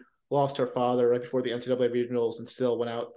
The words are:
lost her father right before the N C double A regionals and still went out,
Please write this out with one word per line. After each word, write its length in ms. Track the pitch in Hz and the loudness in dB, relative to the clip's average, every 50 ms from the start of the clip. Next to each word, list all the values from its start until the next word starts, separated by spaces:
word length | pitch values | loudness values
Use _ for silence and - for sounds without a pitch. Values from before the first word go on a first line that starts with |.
| - _ _ _ _ _ | -20 _ _ _ _ _
lost 260 | 135 143 139 135 139 | 0 2 2 0 0
her 100 | - 127 | -2 -2
father 420 | 123 - 127 123 123 123 123 123 120 | -2 0 0 0 2 2 4 4 4
right 120 | 123 123 | 4 2
before 200 | 123 - - 127 | 0 -2 -2 -2
the 100 | 123 120 | 0 0
N 100 | 117 123 | -4 -4
C 80 | 123 123 | -2 -2
double 140 | 127 120 127 | 0 2 2
A 60 | 120 | 2
regionals 500 | 120 123 120 120 123 120 117 113 110 - | 2 0 -2 0 0 0 0 0 -2 -4
and 100 | 120 - | -12 -14
still 280 | - - 127 123 117 | -6 -2 0 0 0
went 120 | 113 120 120 | 0 -2 -4
out, 200 | 117 120 117 - - | -4 -6 -8 -8 -6